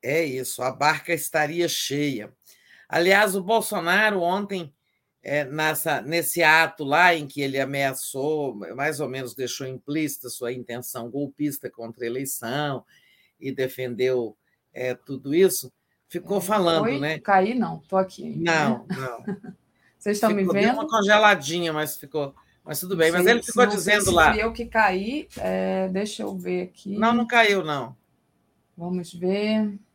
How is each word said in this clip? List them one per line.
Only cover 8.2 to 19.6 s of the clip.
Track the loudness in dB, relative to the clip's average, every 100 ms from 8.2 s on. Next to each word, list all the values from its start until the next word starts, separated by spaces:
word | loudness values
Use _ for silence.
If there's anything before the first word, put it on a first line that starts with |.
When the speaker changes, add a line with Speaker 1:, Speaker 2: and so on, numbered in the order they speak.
| -2 -2 -4 -8 -12 -6
Speaker 1:
mais | -4 -4
ou | -6
menos | -6 -10 -8
deixou | -8 -8 -10
implícita | -12 -8 -4 -4 -6 -12
sua | -8 -8
intenção | -8 -10 -12 -10 -10 -10
golpista | -8 -8 -4 -6 -6 -12
contra | -12 -14 -8
a | -6
eleição | -6 -8 -8 -6 -4 -4 -6 _ _ _ _ _ _
e | -10
defendeu, | -4 -4 -4 -8 -2 0 0 -2 -10 _ _ _
é, | -8 -6 -6
tudo | _ -12 -2 4
isso, | 4 4 -10 _ _ _ _
ficou | -12 -4 -4
Speaker 2:
É, |
Speaker 1:
falando, | 0 2 4 4 2
Speaker 2:
oi? | 0
Speaker 1:
né? | -2 -4
Speaker 2:
Caí? | 2 4 4
Não, | 0 -2 -6 _
tô | -2
aqui | -2 -6
ainda, | -10 -2 2
Speaker 1:
Não, | 4 2 0 -4
Speaker 2:
né? | -8
Speaker 1:
não. | -6 -8 -8 -10 -12
Speaker 2:
<laughs> | -20